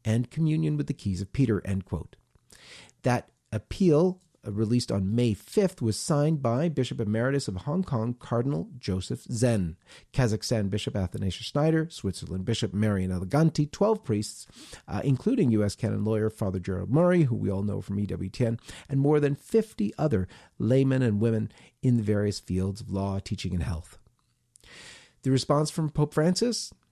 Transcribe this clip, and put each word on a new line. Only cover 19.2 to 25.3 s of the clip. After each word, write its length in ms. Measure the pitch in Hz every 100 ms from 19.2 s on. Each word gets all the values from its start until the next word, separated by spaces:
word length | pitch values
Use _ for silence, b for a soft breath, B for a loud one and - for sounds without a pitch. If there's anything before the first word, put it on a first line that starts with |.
| 143 143
fifty 580 | - 220 220 - 208 -
other 300 | 151 107 92 B B -
laymen 440 | 110 131 135 131
and 180 | 123 104
women 320 | 117 113 107 B B _
in 160 | 131 120
the 60 |
various 360 | 107 104 104 -
fields 400 | - 90 95 95
of 120 | -
law, 280 | 95 98 98
teaching, 340 | - 98 92
and 100 | 90
health. 340 | 80 82 - - - _ _ _ _ _ B B B B B B
The 80 | 135